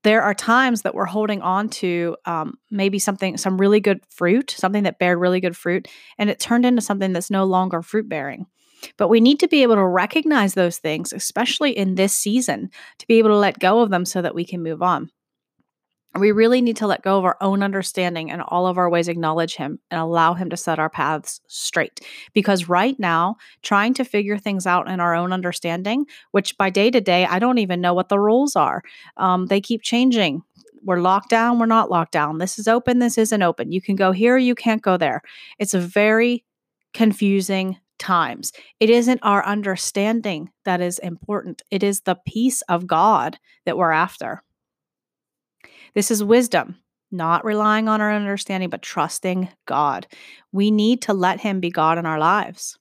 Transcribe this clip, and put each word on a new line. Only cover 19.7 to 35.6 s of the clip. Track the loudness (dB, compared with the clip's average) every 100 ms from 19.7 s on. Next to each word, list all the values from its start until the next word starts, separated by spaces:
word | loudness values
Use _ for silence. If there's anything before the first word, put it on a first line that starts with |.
| -10 _
and | -6
allow | -2 2 2
him | 0 -6
to | -6
set | -4 -2
our | -2
paths | -2 -4 -4 -8 -16 _
straight. | -12 -4 -4 -4 -8 -20 -20 -4
Because | -2 0 0 0
right | 0 0 -2
now, | -2 0 0 -4 -16 _
trying | -2 0 2
to | -2
figure | -2 -2 -2 -4
things | -4 -4 0
out | 0 0
in | -2
our | 0 0
own | -2
understanding, | -4 -4 -6 -6 -6 -4 -4 -4 -10 _
which | -2 -2 -2
by | 0
day | 2 2
to | 2
day, | 2 2 2
I | 0
don't | 2 0
even | 0 0
know | 0
what | 0 0
the | 2
rules | 4 4 2 2
are. | 0 -2 -10 -20 -20 -4
Um, | 0 0 0
they | -2
keep | -2 -6
changing. | -2 2 2 2 0 -2 _ _ _ _
We're | -4 0
locked | 2 2 2
down, | 2 2 2
we're | 4
not | 2 2
locked | 0 0
down. | -2 -2 -2
This | -6 -4
is | 0
open, | 0 2 2
this | 2 0
isn't | 0 2
open. | 0 0 -4
You | -6
can | -2 0
go | 2
here, | 4 2 4
you | 2
can't | 0 -2 0
go | 0 0
there. | 0 -4 -10 -20 -20
It's | -8